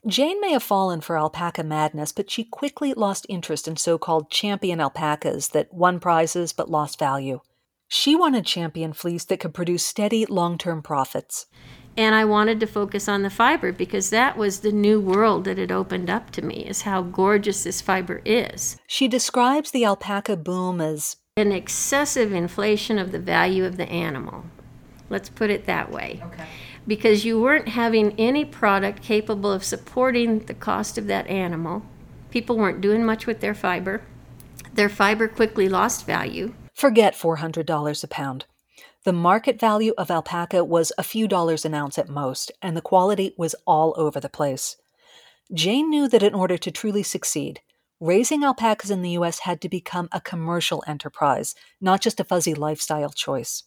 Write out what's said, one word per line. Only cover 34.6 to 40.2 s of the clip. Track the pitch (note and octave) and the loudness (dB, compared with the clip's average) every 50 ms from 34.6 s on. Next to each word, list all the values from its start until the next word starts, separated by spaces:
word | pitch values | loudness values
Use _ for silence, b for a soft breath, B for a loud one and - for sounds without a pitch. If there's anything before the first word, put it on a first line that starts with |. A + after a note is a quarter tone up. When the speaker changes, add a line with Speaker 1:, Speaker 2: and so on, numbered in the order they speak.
| - - - | -20 -6 0
Speaker 2:
Their | G#3 G#3 G3+ | 2 2 2
fiber | G3+ - G3+ G3+ G#3+ G#3+ A3+ | 4 2 2 2 4 2 0
quickly | G#3+ - - A3+ A3 A3 G#3+ F#3+ F#3+ | -2 2 0 0 2 2 0 2 2
lost | F#3+ F#3 G3 A#3+ - - - | 4 2 2 0 0 -4 -4
value. | - - E3+ - - - E3+ F#3 A3+ - - - - _ | -4 -4 -2 -2 -6 -6 -8 -8 -8 -10 -14 -20 -18 _
Speaker 1:
Forget | - - C#4 A3 A3+ G#3 F#3+ - | 2 2 6 8 8 6 6 2
four | - - E3 D#3+ | 2 -2 -2 -2
hundred | C#3+ E3 E3 D#3+ E3 D#3 | 0 -4 -6 -4 -6 -4
dollars | E3 E3 D3 D3 D3+ D3 - - | -2 -2 -2 -2 -2 -4 -4 -8
a | |
pound. | - - - C#3+ C#3 C3 C3+ - _ _ _ _ B B B B B B B _ | -10 -8 -8 -6 -6 -8 -10 -12 _ _ _ _ B B B B B B B _
The | G3 F3+ | 0 0
market | E3+ E3+ F3 G3 A3 - C#4 A#3 A3+ | 2 4 4 4 4 2 0 0 2
value | A#3 A3 G#3 G#3 A3 A3 - | 2 2 4 4 2 0 0
of | - F3+ - | -2 -2 -2
alpaca | F3 E3 | -2 -2